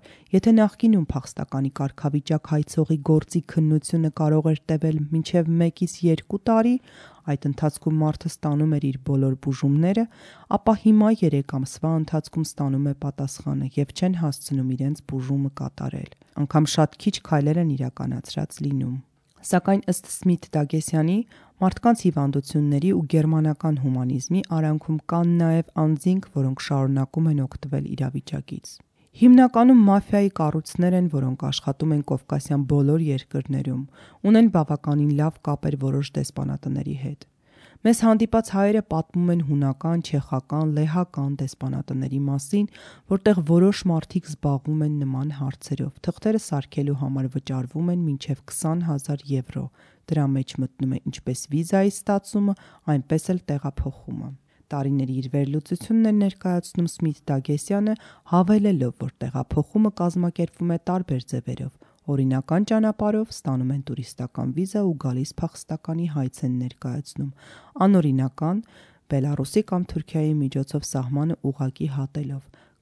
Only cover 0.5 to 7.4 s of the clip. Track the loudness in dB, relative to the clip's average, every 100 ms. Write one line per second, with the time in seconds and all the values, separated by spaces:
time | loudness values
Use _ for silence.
0.5 | 6 6 4 2 4 2 -4 -8 -10 -6
1.5 | -4 -4 -2 -6 -4 -2 -2 0 -2 0
2.5 | -2 0 0 0 0 2 2 2 -4 -2
3.5 | 0 2 2 0 0 0 0 2 2 2
4.5 | 0 -2 -2 0 0 0 -2 0 0 2
5.5 | 2 2 0 -4 0 2 2 -2 -6 2
6.5 | 4 4 2 -4 -20 -20 -12 -4 -2